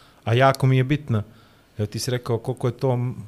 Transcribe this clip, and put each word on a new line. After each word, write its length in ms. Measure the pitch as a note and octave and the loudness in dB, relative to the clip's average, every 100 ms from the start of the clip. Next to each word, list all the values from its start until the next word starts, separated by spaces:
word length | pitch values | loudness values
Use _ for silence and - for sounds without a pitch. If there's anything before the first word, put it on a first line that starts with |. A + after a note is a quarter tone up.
| - _ | -20 _
a 100 | - | 0
jako 320 | A#2 C3+ C3+ C3 | 4 4 4 2
mi 100 | C3 | 2
je 80 | |
bitna. 380 | C3 D3 C#3 A2 - - _ _ _ - | 2 -2 -2 -4 -4 -12 _ _ _ -6
Evo, 80 | G#2 | -6
ti 120 | A#2 | -4
si 120 | - | -4
rekao 280 | A#2+ - A2+ | -4 -2 -4
koliko 280 | - B2 B2+ | -4 -4 -4
je 40 | |
to 240 | - C3+ B2 B2 - | -2 -2 0 -2 -6